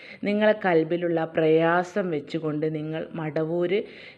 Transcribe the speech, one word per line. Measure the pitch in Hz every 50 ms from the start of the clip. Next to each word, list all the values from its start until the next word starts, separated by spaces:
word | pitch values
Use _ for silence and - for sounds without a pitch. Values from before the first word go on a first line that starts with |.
| - - - - -
നിങ്ങളെ | 196 208 208 214 214 208 214
കൽബിലുള്ള | - 190 175 160 160 156 175 170 175 170 170 165
ആ | 160 160 165
പ്രയാസം | - 160 156 156 165 165 165 170 180 180 180 - 208 190 185
വെച്ചുകൊണ്ട് | 160 147 143 - - 165 156 156 147 151 156 156 156
നിങ്ങൾ | 151 151 156 156 160 - - 165
മടവൂര് | 165 160 156 147 160 160 156 170 175 175 175 185 214 233 - - - - - -